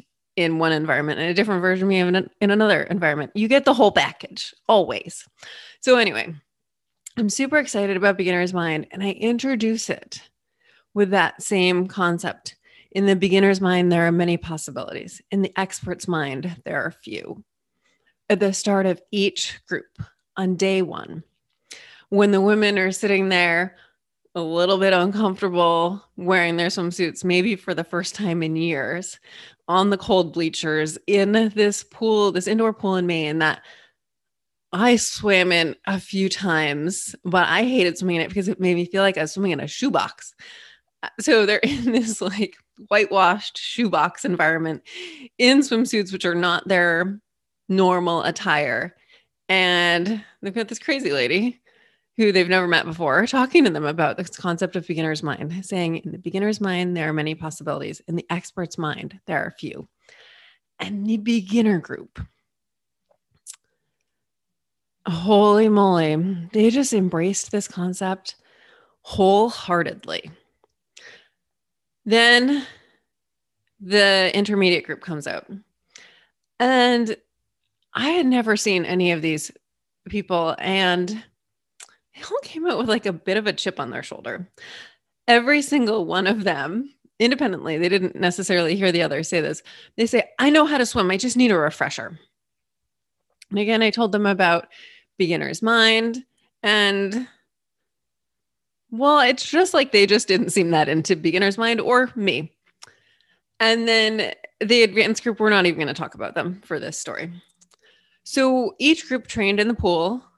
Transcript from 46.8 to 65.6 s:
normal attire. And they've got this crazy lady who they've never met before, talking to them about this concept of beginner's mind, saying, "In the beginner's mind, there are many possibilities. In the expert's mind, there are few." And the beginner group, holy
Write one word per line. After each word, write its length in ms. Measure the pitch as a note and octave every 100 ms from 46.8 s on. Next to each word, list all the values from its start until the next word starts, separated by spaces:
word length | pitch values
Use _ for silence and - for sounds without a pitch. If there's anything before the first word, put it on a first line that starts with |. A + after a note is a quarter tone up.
| F3 E3 F#3 G3+ _ _ _ _ -
normal 540 | F#3+ F#3 F3+ F3 E3+
attire. 720 | - E3 F#3+ D3+ C#3+ A2+ F3 _ _ _ _ _ -
And 760 | F#3+ F3+ F3 F3 F3 F3+ A3 - _
they've 140 | G3
got 140 | G3+ A3
this 100 | A3+
crazy 340 | - C#4 A3
lady 500 | C#3 B2 E3+ A#3+ - _ _ _ _ _ -
who 140 | G#3+
they've 180 | F#3 F3
never 200 | F#3 F3
met 160 | E3+
before, 420 | E3+ E3 D#3 C#3+ A3+
talking 380 | C4+ B3+ -
to 60 | B3
them 160 | D#3 D3
about 300 | E3 D3+ A#2
this 120 | F3+
concept 460 | - F3+ E3+ F3+ F#3
of 100 | D#3+
beginner's 360 | E3 D#3+ D#3
mind, 420 | D#3+ - D3 F3+
saying, 320 | F#3 F#3+ E3 E3
"In 140 | D#3+
the 60 | -
beginner's 420 | F3 F#3+ G#3 G#3+
mind, 360 | G3 F3+ F3+ F3
there 120 | D#3
are 40 |
many 220 | D#3 D3+
possibilities. 640 | D#3 D#3+ D#3 D3+ D3 C#3+ D#3+ -
In 100 | E3
the 100 | -
expert's 480 | F3 - - E3+ -
mind, 420 | D#3 - D3+ G3 -
there 160 | D#3+
are 80 | -
few." 380 | - - - A3 _ _ _ - - _ _ _ -
And 280 | F#3+ G3+ G#3
the 100 | A3
beginner 640 | G#3+ A#3 F#3 A#3 A3 F3+
group, 420 | - - - - - _ _ _ _ _ _ _ _ _ _ _ - - _ _ _ _ _ _ _ _ _ _ _ _ _ _ -
holy 640 | E3 F#3 G3+ G#3 G#3